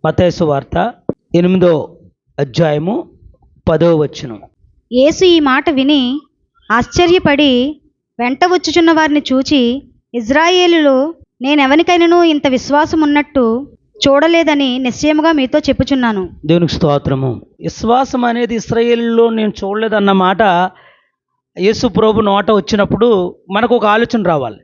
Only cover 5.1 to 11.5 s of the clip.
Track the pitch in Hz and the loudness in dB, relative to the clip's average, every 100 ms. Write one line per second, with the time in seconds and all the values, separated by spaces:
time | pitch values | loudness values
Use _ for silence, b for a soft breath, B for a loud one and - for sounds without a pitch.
5.1 | 320 370 339 285 262 302 269 269 294 247 | 2 2 4 2 0 0 0 0 0 0
6.1 | 277 - _ _ _ _ 226 240 - 349 | -4 -10 _ _ _ _ -2 -2 0 2
7.1 | 359 311 285 294 247 262 302 _ _ _ | 2 2 2 2 2 -2 -6 _ _ _
8.1 | - 240 269 359 359 339 320 330 320 311 | -8 -6 -2 0 0 0 2 2 2 2
9.1 | 294 - 262 269 294 240 262 - _ _ | 0 0 -2 0 0 0 -2 -10 _ _
10.1 | 233 214 285 330 370 359 339 294 262 294 | -10 -2 0 2 2 2 2 2 2 0
11.1 | 330 _ _ 254 | -6 _ _ -2